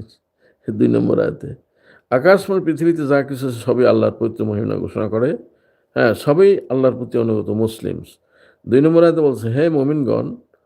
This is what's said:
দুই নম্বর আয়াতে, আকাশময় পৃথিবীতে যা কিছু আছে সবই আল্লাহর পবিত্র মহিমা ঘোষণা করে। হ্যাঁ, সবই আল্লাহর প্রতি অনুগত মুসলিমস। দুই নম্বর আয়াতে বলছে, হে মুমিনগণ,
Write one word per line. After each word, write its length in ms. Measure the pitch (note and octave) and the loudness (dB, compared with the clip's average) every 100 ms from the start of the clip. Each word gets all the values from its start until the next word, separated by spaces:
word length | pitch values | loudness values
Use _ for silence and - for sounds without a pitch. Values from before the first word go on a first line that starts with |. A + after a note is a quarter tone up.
| A2 _ _ _ _ _ - | -20 _ _ _ _ _ -8
দুই 180 | G#2+ A#2+ | 0 2
নম্বর 320 | A#2 A#2 - | 2 0 0
আয়াতে, 360 | G#2+ - - B2 _ _ _ _ - | -2 -4 -12 -16 _ _ _ _ -4
আকাশময় 520 | B2+ D#3+ G3 G3 F#3+ | 0 4 2 2 -4
পৃথিবীতে 460 | E3 D3 E3 E3 C#3 | -2 -2 0 0 0
যা 160 | C#3+ | 0
কিছু 240 | C3+ C3+ C3 | 0 -6 -8
আছে 120 | A#2 | -6
সবই 260 | A2 A#2+ A#2+ | -2 2 4
আল্লাহর 300 | A2 G#2+ G#2 | 4 2 0
পবিত্র 260 | A#2 A2 A2 | -6 -4 -4
মহিমা 300 | G#2 G#2+ G#2 | -4 -4 -4
ঘোষণা 320 | G2+ A2 G#2+ | -6 -6 -4
করে। 280 | G#2+ B2+ A#3 - _ _ _ _ | -2 -2 -4 -10 _ _ _ _
হ্যাঁ, 200 | C3 B2+ | 0 0
সবই 460 | G2+ - D3+ G3 G3 - | 0 0 4 4 4 0
আল্লাহর 280 | C3 C3 A#2 | 0 0 0
প্রতি 200 | A#2+ B2 | -4 -2
অনুগত 320 | A2+ G#2+ G2+ | 0 -2 -2
মুসলিমস। 580 | G#2 A2+ A2 G2 F2 - _ _ _ _ _ - | -2 -2 -4 -8 -8 -12 _ _ _ _ _ 0
দুই 120 | B2 | 2
নম্বর 220 | D#3 E3 | 4 4
আয়াতে 180 | E3+ D#3+ | 4 4
বলছে, 280 | D3 A#2 A2+ | 0 0 -4
হে 200 | A#2+ E3 | 0 0
মুমিনগণ, 680 | D3+ C3+ D3+ B2 A2+ A#2 - _ _ | 0 0 -2 -2 -2 -4 -10 _ _